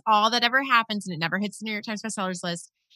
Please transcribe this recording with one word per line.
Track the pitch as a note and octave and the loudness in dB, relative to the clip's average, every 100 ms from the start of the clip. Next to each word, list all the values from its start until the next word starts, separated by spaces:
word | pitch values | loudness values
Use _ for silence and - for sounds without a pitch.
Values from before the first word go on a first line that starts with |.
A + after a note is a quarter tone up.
| - | 4
all | G#3+ A3 | 6 6
that | A#3+ | 4
ever | A#3+ C4 | 2 2
happens | C#4 A#3+ A3+ G#3 F#3+ | 2 2 2 -4 -4
and | |
it | D#3+ | -4
never | E3 F#3 | -2 0
hits | G3+ - | -2 -6
the | |
New | A3 | -6
York | G#3+ | -6
Times | - G#3+ | -6 -8
bestsellers | A3+ G#3 F#3 F3 | -6 -4 -4 -4
list, | F3 E3+ - _ _ | -6 -6 -10 _ _